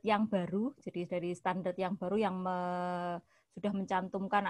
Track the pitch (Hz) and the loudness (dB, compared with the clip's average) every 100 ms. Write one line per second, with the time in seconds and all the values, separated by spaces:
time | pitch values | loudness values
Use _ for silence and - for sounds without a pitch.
0 | 208 208 220 196 175 196 240 - - 175 | 2 2 4 2 2 0 -2 -4 -8 -6
1 | 175 180 175 175 - 185 190 180 185 190 | -4 -2 -2 -2 -2 0 0 0 -2 0
2 | 180 202 208 185 185 180 180 180 180 175 | 0 2 2 0 -2 0 0 0 0 0
3 | 175 170 - _ _ - 202 196 185 185 | -2 -4 -8 _ _ -4 -2 0 0 0
4 | 185 196 190 208 | 0 -2 2 2